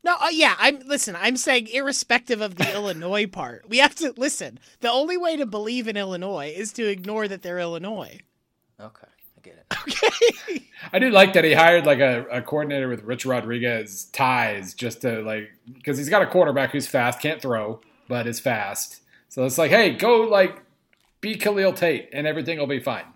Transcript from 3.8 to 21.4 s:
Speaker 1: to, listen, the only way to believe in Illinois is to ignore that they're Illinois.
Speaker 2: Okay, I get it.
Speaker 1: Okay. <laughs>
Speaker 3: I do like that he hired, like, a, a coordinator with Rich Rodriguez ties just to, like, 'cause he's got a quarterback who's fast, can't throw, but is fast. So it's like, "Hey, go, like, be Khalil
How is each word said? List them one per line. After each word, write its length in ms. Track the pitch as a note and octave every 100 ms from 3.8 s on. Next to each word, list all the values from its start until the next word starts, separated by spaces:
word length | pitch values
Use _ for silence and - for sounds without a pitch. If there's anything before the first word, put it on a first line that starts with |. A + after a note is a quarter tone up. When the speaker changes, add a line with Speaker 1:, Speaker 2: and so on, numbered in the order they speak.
| C#4 -
Speaker 1:
to, 180 | E4 -
listen, 420 | C#4 - D3 A2+ _ _
the 100 | A#3
only 240 | B3 D#4 F4+
way 220 | F4 D#4
to 80 | B3
believe 420 | G#3 G#3+ B3 A3+
in 80 | G3+
Illinois 580 | G3 F3+ F#3+ F3+ C#3+
is 200 | E3+ G#3+
to 120 | - G#3+
ignore 440 | G3 F#3+ G#3+ G#3
that 120 | F#3+
they're 160 | F3+ F3+
Illinois. 600 | E3+ E3 F#3+ G#3+ A#2+ F#3 _ _ _ _ _ _
Speaker 2:
Okay, 260 | G#2+ _ -
I 340 | _ _ _
get 120 | - -
it. 100 | _ -
Speaker 1:
Okay. 840 | D4 - A4+ - A#4 - - E4 _ -
<laughs> 120 | -
Speaker 3:
I 80 | F#3+
do 100 | B3+
like 220 | G3 G3
that 140 | F#3 D#3+
he 80 |
hired, 320 | D3 E3 F3 D3+
like, 140 | C3
a, 260 | C3+ A#2+ B2+
a 160 | B2
coordinator 480 | B2 D3+ D3 C#3 C3
with 140 | A#2
Rich 220 | G#2+ B2 C3
Rodriguez 800 | B2 A2 A#2+ A#2+ A#2 G#2 - -
ties 600 | - C3 B2+ A2+ G2+ F#2
just 260 | - A#2+ -
to, 180 | C3 A2+
like, 300 | G#2+ G#2+ G#2+ _ - B2+ -
'cause 120 | C3+
he's 120 | C#3+
got 120 | G3+
a 60 | F3+
quarterback 440 | F#3 D#3 C3+ C3
who's 140 | C#3+ C3
fast, 340 | C3+ A#2+ B2+
can't 200 | D3+ D3+
throw, 380 | C3+ A2+ G#2+ A2+ _ _ _
but 180 | B2 A#2
is 140 | A#2
fast. 580 | C3+ A2+ G2+ G2+ - - _ _ _
So 160 | - B2+
it's 120 | E3
like, 140 | D#3
"Hey, 200 | G#3 G3
go, 260 | - A3 A#3
like, 380 | A3 G3 F#3 - _ _ _ _ _ _
be 140 | G#3
Khalil 360 | G#3+